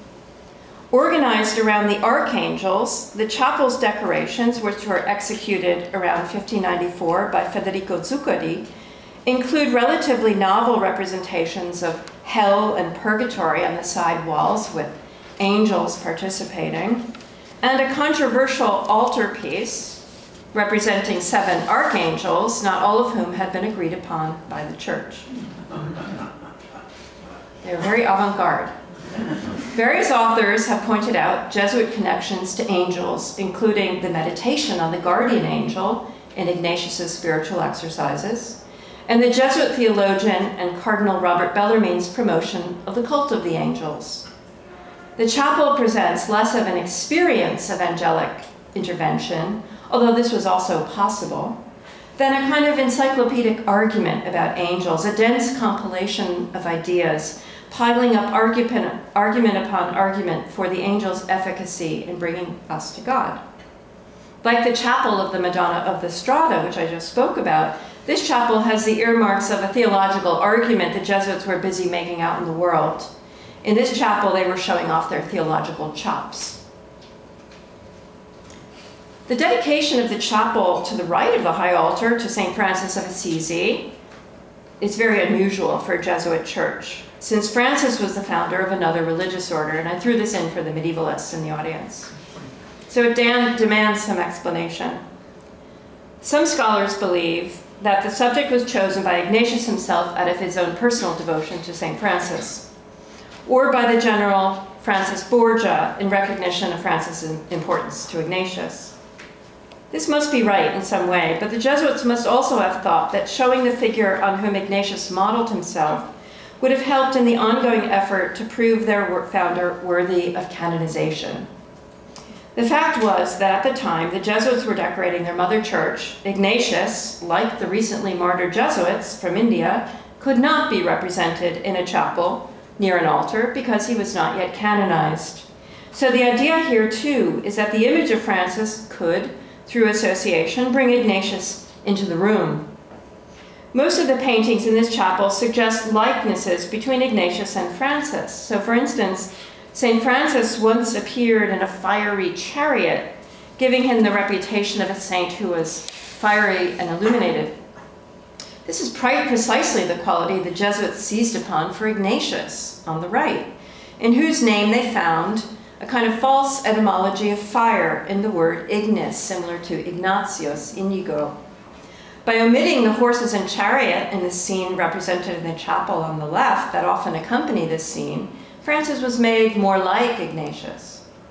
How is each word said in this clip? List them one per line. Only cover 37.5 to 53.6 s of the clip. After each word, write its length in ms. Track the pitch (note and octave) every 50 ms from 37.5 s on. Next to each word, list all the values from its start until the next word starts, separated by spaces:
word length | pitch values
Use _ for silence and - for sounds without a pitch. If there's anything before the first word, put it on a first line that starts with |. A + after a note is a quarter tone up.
| F#3+ E3+
exercises, 1040 | D3+ - - - E3+ D#3+ - - D3 C#3+ D3 D3 F3+ G#3 A#3 A#3 - - - - - - - - - - - - - -
and 140 | A#3 A#3 B3
the 80 | A#3+
Jesuit 440 | A#3 C4 C4 C4+ - D#4 C#4+ B3 -
theologian 720 | B3+ A#3 A3 G#3 G3+ G3 G3 G3 G3 G#3+ G#3+ F#3 F3+ G3+ G3+ - -
and 220 | F3+ F3+ F3 -
Cardinal 380 | - A3 G#3 G3+ G#3 G3 F#3 F3+
Robert 360 | F3+ F3 E3+ - F3 - -
Bellarmine's 540 | G#3 G#3 G#3 A3+ A3 G3+ F3 F3 F3+ F3+ -
promotion 680 | - B3+ A3 F#3+ E3 E3 D#3+ - - F3 E3+ F3 F3 - -
of 80 | G3 F#3+
the 80 | A#3+ A#3
cult 300 | - D4 D4 C#4+ - -
of 100 | - F3
the 120 | E3+ E3
angels. 760 | D#3 - - - - D#3+ D3+ - - - - - - - - - - - - - - - - - - - - - - - - -
The 120 | - A3+ A3+
chapel 460 | - C#4+ C#4 D4+ D4+ D#4 D4 C#4 C4+
presents 540 | C4+ A#3+ A3 A3 G#3 F#3 - - - - -
less 260 | G#3+ - - A3+ A#3+
of 120 | A3+ G#3
an 100 | G3 F3+
experience 920 | F3 E3+ F3+ - - - - D4+ E4+ F4+ E4+ B3 - - - - - - G#3
of 120 | F#3+ F3+
angelic 500 | F3+ E3+ E3+ E3 F3 E3 E3 D#3+ C#3+ - - - - - - - - - -
intervention, 880 | G3 - F3+ E3+ E3 D#3+ D#3 - - - - E3+ D#3+ E3 G3 G#3+ A3 - - - - - -
although 240 | - A#3+ A#3 A#3 A3+
this 180 | A#3 A#3 A#3 A#3
was 140 | F#3+ F#3
also 380 | F#3+ F#3 F#3 - - F3 D#3+ D#3
possible, 800 | - - G3+ G3+ G#3+ A3 - - - - - - A#3 A#3 - - - - - - - - - - - -
than 280 | - C4+ C4+ C4+ C4+ C4+
a 40 | C4+
kind 180 | D4+ D4 D4
of 120 | D4 D4 C#4+
encyclopedic 880 | C4 B3 A#3 C#4 C4+ C4+ C4+ B3+ A#3+ - C4+ A#3+ A3+ A3 A3 -